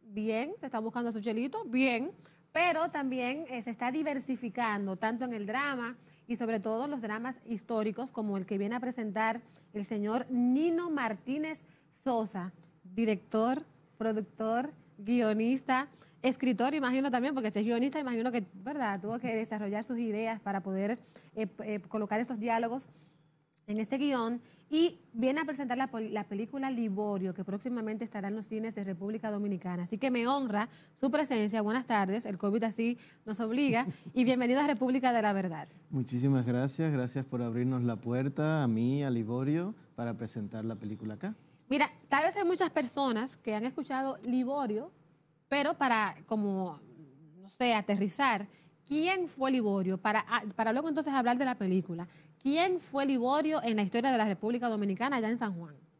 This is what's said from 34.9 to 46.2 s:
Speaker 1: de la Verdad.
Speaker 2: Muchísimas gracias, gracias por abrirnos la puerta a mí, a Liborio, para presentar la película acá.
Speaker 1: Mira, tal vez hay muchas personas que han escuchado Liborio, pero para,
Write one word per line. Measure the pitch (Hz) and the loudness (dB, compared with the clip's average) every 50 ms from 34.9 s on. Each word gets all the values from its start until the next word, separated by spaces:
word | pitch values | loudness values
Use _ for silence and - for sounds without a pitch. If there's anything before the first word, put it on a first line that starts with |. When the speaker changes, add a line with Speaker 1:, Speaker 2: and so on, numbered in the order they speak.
| 254 269 247 254 240 | 2 4 4 4 4
Speaker 1:
de | 233 | 4
la | 214 208 202 | 4 4 2
Verdad. | 196 190 180 165 156 139 - - - - - | 2 0 -2 -4 -6 -8 -12 -16 -20 -14 -4
Speaker 2:
Muchísimas | - 135 123 - 127 123 123 139 139 131 123 | -2 -2 -2 0 0 2 4 4 4 4 4
gracias, | 117 123 123 131 143 - - 165 160 | 2 2 2 0 0 0 0 0 0
gracias | 147 131 123 123 - 139 127 | 2 0 0 -2 -2 -6 -6
por | - - 120 123 | -4 -4 -4 -2
abrirnos | 117 113 120 123 131 131 127 120 | -2 0 0 0 0 0 2 0
la | 120 117 | 0 0
puerta | 101 - 117 120 127 135 143 139 - 151 156 160 156 139 | -2 -2 -2 0 0 0 -2 0 0 0 2 2 2 2
a | |
mí, | 120 113 110 117 123 135 143 143 | 2 2 2 2 2 2 0 0
a | 135 | 0
Liborio, | 120 117 113 104 120 123 131 139 151 165 175 196 220 - - - _ | 0 0 0 -2 -2 -2 0 0 0 0 -2 -4 -6 -10 -16 -18 _
para | - 120 117 110 | -6 -6 -6 -4
presentar | 104 117 110 - 117 104 101 110 110 107 | -6 -6 -8 -6 -6 -8 -6 -8 -6 -6
la | 113 113 | -6 -6
película | 104 110 104 107 104 110 107 107 | -6 -6 -8 -8 -6 -8 -10 -8
acá. | 104 - 196 220 - - - - _ _ _ | -6 -8 -8 -8 -10 -16 -20 -20 _ _ _
Speaker 1:
Mira, | 262 285 294 - - - - | 0 2 2 0 -2 -14 -6
tal | - - 277 311 | -2 0 2 2
vez | 349 359 | 2 0
hay | 403 392 | 2 2
muchas | 339 370 330 370 330 | 2 2 2 0 2
personas | - 320 262 240 - 285 277 262 233 220 240 262 - | 2 0 0 0 0 0 0 2 2 0 -2 -4 -6
que | - _ - 214 | -8 _ -4 -4
han | 214 220 | -2 -2
escuchado | 254 262 - 269 - 277 262 269 269 247 - 226 | -4 -4 -6 -6 -4 -4 -2 -2 -2 -4 -4 -4
Liborio, | 240 247 254 254 240 277 285 277 233 208 214 269 349 - _ - _ _ _ _ _ _ _ _ | 0 0 0 2 0 0 -2 0 0 -2 -4 -4 -8 -14 _ -20 _ _ _ _ _ _ _ _
pero | _ 277 285 285 294 339 | _ 0 2 2 2 0
para, | - 285 254 233 220 214 196 - - | 2 2 2 4 2 2 0 -2 -8